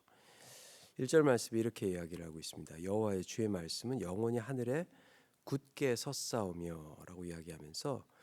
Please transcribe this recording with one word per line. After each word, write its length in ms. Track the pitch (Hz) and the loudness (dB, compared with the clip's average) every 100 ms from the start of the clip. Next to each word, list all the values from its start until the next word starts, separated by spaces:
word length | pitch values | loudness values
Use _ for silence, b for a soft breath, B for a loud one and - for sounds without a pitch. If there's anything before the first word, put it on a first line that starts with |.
| _ B B B B B B B B B | _ B B B B B B B B B
일 80 | 131 | 6
절 160 | 160 | 8
말씀이 360 | 147 117 - 113 | 10 8 4 2
이렇게 280 | 113 - 98 | 0 0 -2
이야기를 380 | 90 82 85 82 | 0 -4 -8 -8
하고 120 | 80 | -10
있습니다. 440 | 76 - 73 76 | -10 -10 -12 -6
"여호와의 420 | 90 107 107 95 | 0 2 2 2
주의 240 | 87 - 110 | -2 0 2
말씀은 520 | 98 82 - 117 131 | 0 -2 -4 -2 -2
영원히 360 | 90 95 113 120 | -2 0 2 2
하늘에 460 | 113 131 117 143 180 B B B B B | 0 -2 0 0 -2 B B B B B
굳게 520 | - 143 - - 139 117 | -4 -4 -4 0 2 2
섰사오며"라고 1300 | 143 131 - 123 98 85 85 82 76 78 78 87 | 0 -4 -2 0 0 -2 -4 -6 -10 -16 -14 -10
이야기하면서 800 | 87 82 82 80 73 80 147 117 - B | -8 -8 -8 -12 -10 -6 -4 -4 -6 B